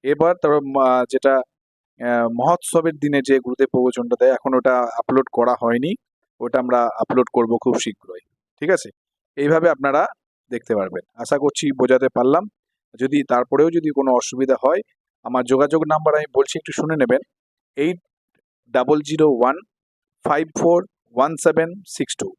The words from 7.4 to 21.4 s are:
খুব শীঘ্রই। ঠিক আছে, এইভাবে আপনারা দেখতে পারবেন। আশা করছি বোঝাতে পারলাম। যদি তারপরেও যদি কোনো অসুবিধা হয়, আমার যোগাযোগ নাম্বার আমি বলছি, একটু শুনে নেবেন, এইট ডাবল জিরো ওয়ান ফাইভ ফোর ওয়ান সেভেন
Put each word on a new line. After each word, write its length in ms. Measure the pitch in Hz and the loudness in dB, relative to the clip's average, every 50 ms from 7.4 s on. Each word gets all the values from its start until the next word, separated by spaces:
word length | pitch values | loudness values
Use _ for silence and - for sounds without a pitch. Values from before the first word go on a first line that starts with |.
| 117 113 117 117 | 0 2 0 0
খুব 180 | - 127 117 117 | 0 0 -2 0
শীঘ্রই। 420 | - 117 104 _ _ - 90 90 _ _ _ _ _ _ _ _ | -4 -6 -10 _ _ -20 -20 -20 _ _ _ _ _ _ _ _
ঠিক 100 | 151 156 | -2 0
আছে, 200 | 190 - - 107 - _ _ _ _ _ _ _ _ | 0 0 -2 -8 -18 _ _ _ _ _ _ _ _
এইভাবে 340 | - 143 147 160 160 165 170 | -2 0 2 2 2 2 2
আপনারা 360 | 151 135 135 143 139 147 190 - - _ _ _ _ _ _ _ | 0 2 0 0 2 2 0 0 -4 _ _ _ _ _ _ _
দেখতে 240 | 123 117 - _ 117 | -10 -10 -4 _ -2
পারবেন। 460 | 104 95 92 90 90 - _ _ 117 | -2 -2 -4 -6 -10 -12 _ _ -14
আশা 180 | 117 - 151 143 | -4 -2 -2 0
করছি 340 | 139 143 - - - 143 135 | 0 -2 -2 -2 -4 -4 0
বোঝাতে 360 | 131 127 123 131 127 131 127 _ | 0 2 2 2 2 2 0 _
পারলাম। 340 | 131 120 131 143 170 202 208 _ _ _ _ _ _ _ _ _ 113 | 0 0 2 2 0 0 -4 _ _ _ _ _ _ _ _ _ -6
যদি 240 | 123 131 139 147 135 | -6 -2 -2 -2 -2
তারপরেও 460 | - 123 123 123 _ - 139 151 165 | 0 0 -2 0 _ 2 2 2 2
যদি 200 | 165 170 160 156 | 2 -2 -2 -2
কোনো 220 | 143 139 135 135 127 | -2 -2 0 2 0
অসুবিধা 440 | 123 - - - 127 135 131 131 110 - | 0 0 -4 -4 -4 0 0 0 0 2
হয়, 180 | 131 160 196 220 _ _ _ _ _ _ _ _ | 0 0 0 -4 _ _ _ _ _ _ _ _
আমার 220 | 120 123 127 123 | -6 -4 -4 0
যোগাযোগ 380 | 120 131 131 147 143 147 160 156 151 | 0 2 2 2 2 2 0 0 0
নাম্বার 260 | 156 156 156 156 147 | -2 0 2 2 0
আমি 100 | 151 151 - _ | 0 -2 0 _
বলছি, 240 | 135 139 - - 160 | 0 0 0 -2 -10
একটু 140 | - - 151 | -10 -10 -8
শুনে 240 | - 160 151 160 | -6 -4 -4 0
নেবেন, 240 | 151 135 113 123 139 - _ _ _ _ _ _ _ _ _ _ | 0 2 2 2 0 0 _ _ _ _ _ _ _ _ _ _
এইট 220 | - 143 160 180 175 _ _ _ _ _ _ _ _ _ _ _ _ _ _ | -4 -2 -2 -2 -6 _ _ _ _ _ _ _ _ _ _ _ _ _ _
ডাবল 300 | _ 127 127 127 151 151 | _ -2 2 2 0 0
জিরো 280 | 147 143 156 156 156 151 | 0 -6 0 2 4 4
ওয়ান 280 | 131 117 120 127 - - - _ _ _ _ _ _ _ _ _ _ _ _ | 4 4 2 0 0 -2 -8 _ _ _ _ _ _ _ _ _ _ _ _
ফাইভ 240 | - 151 147 165 160 _ - | -2 -2 -2 -2 -4 _ -2
ফোর 280 | - 170 170 175 190 - _ _ _ _ 117 | 2 2 2 2 0 -4 _ _ _ _ _
ওয়ান 200 | 117 131 156 165 | -2 -2 -2 -2
সেভেন 320 | 147 | 0